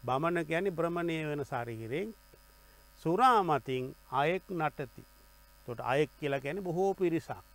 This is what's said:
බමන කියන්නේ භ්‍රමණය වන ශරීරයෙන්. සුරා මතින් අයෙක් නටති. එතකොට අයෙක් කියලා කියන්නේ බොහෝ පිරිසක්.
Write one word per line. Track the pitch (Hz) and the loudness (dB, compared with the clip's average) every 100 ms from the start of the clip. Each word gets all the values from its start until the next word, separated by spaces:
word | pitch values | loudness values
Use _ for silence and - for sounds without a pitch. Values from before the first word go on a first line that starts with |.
බමන | 120 131 165 175 | 0 0 2 0
කියන්නේ | 156 165 196 | 0 0 0
භ්‍රමණය | 160 170 175 170 160 | 0 -2 0 -2 -2
වන | 156 147 | -2 -4
ශරීරයෙන්. | 139 127 120 113 113 143 214 214 - - - - - - - - | -4 -4 -4 -8 -4 -4 -6 -10 -20 -20 -20 -20 -20 -20 -20 -6
සුරා | 156 185 254 226 | -2 6 8 8
මතින් | 175 143 131 127 127 143 - | 6 2 2 -4 -4 -10 -4
අයෙක් | 131 147 185 - | 2 2 0 -4
නටති. | 180 151 - 135 - - - - - - - | -2 -2 -4 -10 -12 -20 -20 -20 -20 -20 -18
එතකොට | - 117 | -10 -6
අයෙක් | 120 135 151 | 0 0 0
කියලා | - 147 139 | -2 -4 -4
කියන්නේ | 139 180 | -4 -6
බොහෝ | 180 165 196 | -4 0 0
පිරිසක්. | 185 180 165 - 101 - | 2 0 0 -4 -12 -10